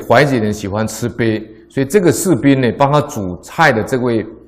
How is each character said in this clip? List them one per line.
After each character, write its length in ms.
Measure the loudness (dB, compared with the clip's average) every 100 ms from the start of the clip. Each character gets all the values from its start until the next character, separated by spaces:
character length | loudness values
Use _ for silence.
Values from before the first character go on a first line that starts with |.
怀 200 | 4 4
瑾 160 | 4 0
人 140 | -2
喜 140 | -4 -4
欢 180 | -4 -4
吃 240 | -6 -8
鳖， 340 | -2 -2 -2 -6 -18 -8
所 140 | -4
以 40 | 0
这 140 | 2
个 120 | 2
士 240 | 0 0 2
兵 260 | 2 2
呢， 100 | 0 0
帮 140 | 2
他 100 | 2
煮 340 | -2 -6 -8 -10
菜 300 | -10 0 2
的 120 | 2
这 140 | -2 -2
位， 260 | 0 -2 -4 -14